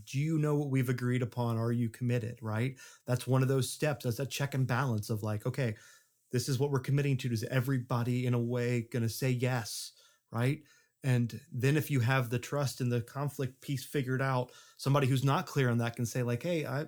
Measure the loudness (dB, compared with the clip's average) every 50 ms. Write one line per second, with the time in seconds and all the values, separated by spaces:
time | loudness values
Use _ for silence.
0 | -10 -6 -4 -2 0 0 2 2 2 2 2 0 0 2 0 0 2 2 0 0
1 | 0 0 0 0 0 -2 -2 -2 -2 0 0 0 0 0 0 0 0 -2 -2 -2
2 | -2 0 0 0 -2 -4 -8 -8 -6 -4 -2 0 -2 -2 -4 -8 -18 -20 -20 -12
3 | _ 0 0 0 2 2 4 4 4 4 2 2 0 -2 -2 -2 0 0 0 0
4 | -2 -4 -2 -2 -4 -6 -2 -4 -4 -2 0 0 0 2 2 0 2 0 0 -2
5 | -2 -2 -4 -2 -2 -2 -4 -2 -4 -4 -2 0 -2 -2 -2 -6 -14 -20 -20 -20
6 | _ _ _ _ _ _ -2 0 0 2 0 2 2 2 0 0 2 2 2 2
7 | 2 2 0 0 0 -2 -2 -2 -2 0 0 0 2 2 0 -2 0 -2 -2 0
8 | 0 0 0 0 0 2 2 2 0 0 0 0 0 2 0 0 -2 -2 -2 0
9 | 0 0 -2 0 0 0 2 2 0 0 0 -2 -4 -6 -8 -10 -10 -12 -16 _
10 | -20 -20 _ _ _ _ -2 0 0 0 0 -2 -6 _ _ _ _ _ _ _
11 | 0 2 4 4 2 0 -4 -10 -12 -8 -4 0 2 4 4 2 2 2 2 2
12 | 4 4 4 2 2 0 -2 -4 -2 -2 -2 -2 -2 -2 -2 -4 -4 -2 -2 -2
13 | -4 -4 -6 -6 -6 -6 -4 -4 -6 -6 -8 _ -8 -6 -6 -6 -6 -4 -4 -4
14 | -2 -2 -2 -2 0 0 0 0 -2 -4 -10 -20 -20 -20 _ -4 0 2 4 4
15 | 4 4 2 2 4 2 2 2 0 -2 0 2 2 4 2 2 0 -2 -2 -4
16 | -6 -2 -2 -2 0 0 -2 -2 -2 -2 -2 -2 -2 -2 -4 -4 -6